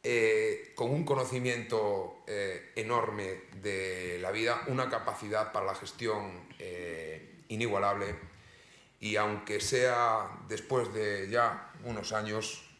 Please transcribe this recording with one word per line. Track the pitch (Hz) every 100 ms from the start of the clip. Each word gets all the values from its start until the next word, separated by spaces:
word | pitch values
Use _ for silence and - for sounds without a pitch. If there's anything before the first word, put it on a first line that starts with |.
eh, | - 120 110 110 110 95 -
con | - 120
un | 147
conocimiento, | 143 135 127 127 127 120 110 113 104 98 90 - -
eh, | 104 98 90 - -
enorme | 110 120 110 104 95 92 - 98
de | 101 95 95 92 90 87
la | 92
vida, | 107 113 120 139
una | 131 127
capacidad | 113 - 107 104 107 107
para | 104 98
la |
gestión, | 98 98 - 113 104 98 90 90 -
eh, | 92 90 87 82 80 80 - - -
inigualable, | 107 117 101 101 101 101 - 90 - - - - - - _
y | 107 104
aunque | 104 104 - 104
sea | - 127 127 120 117 110 98 - -
después | 110 - 131 107
de | 107 104 101 98
ya | 120 117 104 - -
unos | 113 110 92
años | 107 107 107 107 - -